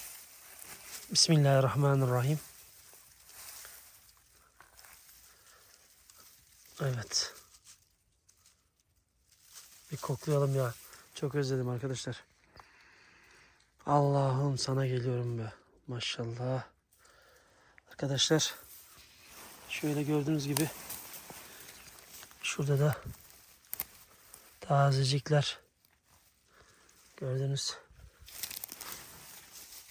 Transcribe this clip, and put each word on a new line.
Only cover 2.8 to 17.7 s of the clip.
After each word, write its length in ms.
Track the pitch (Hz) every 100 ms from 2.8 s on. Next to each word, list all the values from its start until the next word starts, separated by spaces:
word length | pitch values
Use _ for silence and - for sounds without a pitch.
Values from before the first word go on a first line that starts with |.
| - - - - - - - - - - - - - - _ - - _ - - - - - - - - - - - - - - - - - - - - - -
Evet. 540 | 139 120 107 - - - - - - - _ _ _ _ _ _ - _ _ _ _ _ _ _ _ _ - - - - -
Bir 40 | 143
koklayalım 600 | - 131 - 143 143 135
ya. 180 | 127 - - - -
Çok 200 | - 147
özledim 340 | 147 131 131 123
arkadaşlar. 560 | 123 135 127 - 120 - _ _ - - - - - - - - - - _ _ _ -
Allah'ım, 720 | 147 143 139 135 131 143 131
sana 280 | - 131 131
geliyorum 520 | 127 123 123 120 117
be. 140 | 110 - _ _ -
Maşallah. 800 | 123 - - 117 117 127 123 - _ _ _ - - - - _ _ -